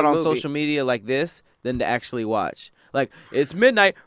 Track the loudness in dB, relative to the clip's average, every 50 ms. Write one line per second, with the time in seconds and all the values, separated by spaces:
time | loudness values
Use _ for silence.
0 | 6 6 4 2 2 0 0 -2 -2 -4 -4 -4 -2 -2 -2 0 0 0 -2 -2
1 | -2 -2 -2 -2 -2 -4 -6 -12 -16 _ _ _ -6 -6 -4 -2 -2 -2 -2 -2
2 | -4 -6 -6 -6 -4 -2 -2 -2 -2 -4 -6 -10 -16 -20 _ _ _ _ -4 -4
3 | -4 -4 -6 -14 -14 -4 -2 -2 -2 0 0 2 2 4 4 4 4 2 2 -2
4 | -10